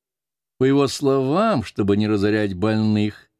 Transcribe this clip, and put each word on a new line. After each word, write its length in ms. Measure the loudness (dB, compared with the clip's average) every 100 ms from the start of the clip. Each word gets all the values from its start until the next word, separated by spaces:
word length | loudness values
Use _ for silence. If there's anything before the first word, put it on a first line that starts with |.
| _ _ _ _ _ _
По 60 |
его 240 | 2 2 0
словам, 760 | 0 0 0 0 0 0 -2
чтобы 340 | -4 -4 0 0
не 120 | 0
разорять 460 | 0 0 0 -2
больных, 760 | -2 -2 0 0 0 0 -4 _